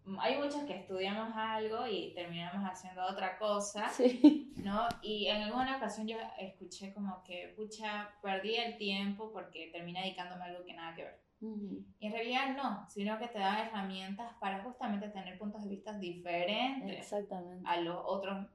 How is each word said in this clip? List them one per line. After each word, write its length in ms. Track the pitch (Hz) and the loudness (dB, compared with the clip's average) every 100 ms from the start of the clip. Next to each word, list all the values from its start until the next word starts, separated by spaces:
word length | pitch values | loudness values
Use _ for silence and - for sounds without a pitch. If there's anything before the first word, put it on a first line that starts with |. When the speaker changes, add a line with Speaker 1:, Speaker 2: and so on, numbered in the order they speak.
| 190 190 | -8 0
Speaker 1:
hay 180 | 226 277 | 2 4
muchos 240 | 285 294 | 2 0
que 140 | 285 - | -2 -4
estudiamos 560 | - 185 196 214 226 | -4 0 0 0 -2
algo 500 | 220 220 220 214 226 254 | -2 0 0 0 0 0
y 240 | 180 160 | -2 -2
terminamos 500 | 175 170 170 175 196 190 | -6 -6 -4 -4 0 0
haciendo 340 | - 185 185 | -2 -6 -2
otra 320 | 185 196 190 - | -2 0 -2 0
cosa, 500 | 214 202 202 208 226 | 2 2 0 -2 0
Speaker 2:
Sí. 640 | - 247 247 294 - - - | 6 6 12 12 12 2 -6
Speaker 1:
¿no? 280 | 196 208 233 - | 0 2 2 0
Y 240 | 208 214 196 | -2 2 2
en 160 | 214 | 2
alguna 340 | 214 247 262 269 | 2 2 2 0
ocasión 280 | 214 220 220 | -2 -2 -4
yo 100 | 220 220 - | -4 -6 -8
escuché 560 | 190 - 185 - 196 | -10 -10 -14 -10 -10
como 280 | 202 196 185 | -6 -4 -6
que, 280 | - 180 180 - | -8 -10 -8 -8
"Pucha, 520 | 214 214 214 208 208 - | -10 -6 -4 -4 -6 -6
perdí 320 | 202 190 208 | -2 0 2
el 220 | 233 233 208 | 0 0 0
tiempo 540 | 202 196 202 202 214 | 0 2 0 -2 -6
porque 380 | 175 170 160 160 | -8 -10 -10 -10
terminé 300 | 170 175 180 | -8 -6 -4
dedicándome 400 | 190 180 180 180 | -4 -4 -8 -8
a 40 | 175 | -8
algo 180 | 180 | -10
que 100 | 175 | -10
nada 200 | 165 165 | -10 -10
que 80 | 165 | -8
ver". 180 | 147 - _ - | -10 -14 _ -12
Speaker 2:
Ujú. 440 | 220 208 196 196 - - | -8 -6 -6 -6 -10 -8
Speaker 1:
Y 80 | 208 | -4
en 60 | |
realidad 440 | 226 240 254 269 269 | -2 0 2 2 0
no, 300 | 254 196 - | 0 -2 -6
sino 300 | 208 202 220 | -2 0 0
que 80 | 233 | -2
te 100 | 214 | 0
da 220 | 190 214 220 | 2 2 0
herramientas 680 | 214 190 190 190 202 233 - | -2 -4 -4 -6 -6 -8 -4
para 220 | 196 196 | -2 -2
justamente 460 | 247 - 240 202 208 | -4 -4 0 0 -2
tener 280 | 196 185 185 | -6 -8 -6
puntos 240 | 208 214 | -6 -4
de 40 | 202 | -6
vista 220 | 196 214 202 | -6 -6 -4
diferentes 1000 | 175 175 175 170 175 220 254 269 196 - | -4 -4 0 2 2 2 2 0 -4 -6
Speaker 2:
Exactamente. 680 | - 208 202 185 175 180 175 | -4 -4 -2 -6 -8 -4 0
Speaker 1:
a 80 | 170 | 2
los 200 | 170 175 | 2 -2
otros 420 | - 196 196 196 196 | 0 0 -2 -4 -6